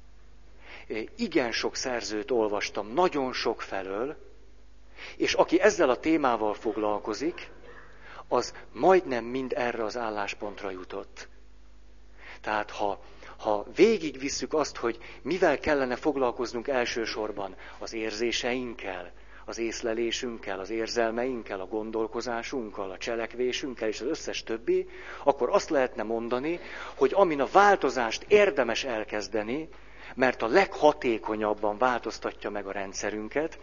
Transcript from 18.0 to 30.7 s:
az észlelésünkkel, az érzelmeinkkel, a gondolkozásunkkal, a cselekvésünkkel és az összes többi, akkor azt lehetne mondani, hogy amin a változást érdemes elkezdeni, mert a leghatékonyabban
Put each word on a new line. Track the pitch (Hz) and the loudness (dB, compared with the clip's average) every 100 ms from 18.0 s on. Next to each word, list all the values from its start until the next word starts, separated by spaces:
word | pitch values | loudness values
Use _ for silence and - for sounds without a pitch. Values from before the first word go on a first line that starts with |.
| 110 104 117 110 123 127 123 110 101 90 87 - - - | -4 -2 0 0 0 -2 -4 -8 -8 -8 -10 -14 -16 -16
az | - 110 | -10 -4
észlelésünkkel, | 113 107 117 113 117 110 123 110 107 95 | -4 -2 -2 0 0 -2 -4 -6 -6 -6
az | 95 | -4
érzelmeinkkel, | 113 110 117 113 113 131 120 104 101 | -4 -2 2 2 2 -2 -2 -6 -6
a | 95 | -4
gondolkozásunkkal, | 110 110 110 110 117 120 117 117 139 107 101 95 | -4 -2 -2 -2 -2 -4 -4 -4 -6 -6 -6 -8
a | 90 | -6
cselekvésünkkel | 127 117 110 117 127 120 143 117 110 | -4 -4 -4 -2 -2 -2 -6 -4 -2
és | 104 | -2
az | 117 | -4
összes | 151 - 98 | -4 -4 -6
többi, | - 113 165 185 185 - - - | -4 -4 2 2 0 -10 -14 0
akkor | - - 123 | 2 4 6
azt | 196 - | 4 4
lehetne | 147 123 117 | 2 2 0
mondani, | 107 113 117 123 151 170 - - - | -2 -2 0 0 0 -4 -6 -10 -10
hogy | - 202 | 2 4
amin | 196 190 143 | 6 6 6
a | 123 | 6
változást | 185 202 190 139 123 113 - - | 8 8 8 4 2 0 -2 6
érdemes | 208 196 202 117 110 | 8 8 6 2 2
elkezdeni, | 135 110 104 107 101 107 107 139 160 - - - - | 0 -2 -2 -4 -2 -2 -2 -4 -6 -14 -18 -16 -12
mert | - 127 - | 2 2 4
a | 113 | 4
leghatékonyabban | 170 190 | 4 4